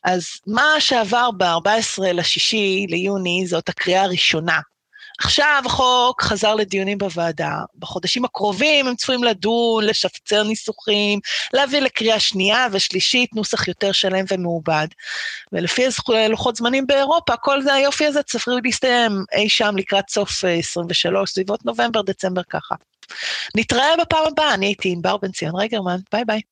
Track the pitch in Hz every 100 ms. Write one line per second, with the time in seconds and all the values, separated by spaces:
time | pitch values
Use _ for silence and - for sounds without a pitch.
0 | - 185 170 - - 226 302 311 - 247
1 | 208 240 247 190 180 165 196 220 220 -
2 | 190 175 165 - - 220 202 190 196 165
3 | 190 202 180 180 185 165 - - - 185
4 | 190 180 - 160 165 160 151 _ _ -
5 | - - - - 294 285 254 - 254 247
6 | 247 254 - 208 214 220 202 196 190 202
7 | 202 170 170 160 156 156 - _ - 185
8 | 175 247 247 - 208 196 302 302 262 247
9 | - 247 240 190 202 233 233 220 214 220
10 | 185 - - 208 214 220 - - - 208
11 | 208 202 - - - 262 277 285 269 -
12 | 226 220 - 190 190 220 254 196 - 185
13 | - 247 247 220 202 220 - 175 202 190
14 | 190 190 190 190 175 170 160 156 156 -
15 | - - - - - 175 175 - 254 -
16 | - 220 220 220 254 233 233 269 262 277
17 | 269 330 - 233 - 277 269 277 277 -
18 | 302 285 277 233 - 247 247 - 262 240
19 | 233 196 185 - 208 - 208 196 190 196
20 | 196 - 196 - 185 170 170 175 170 170
21 | - 196 190 - 190 202 233 233 240 226
22 | 196 190 190 180 175 165 - - _ _
23 | - - - - - 214 226 240 277 330
24 | 330 320 320 294 302 202 196 208 185 175
25 | 185 202 196 190 160 175 214 226 185 180
26 | 190 208 226 214 -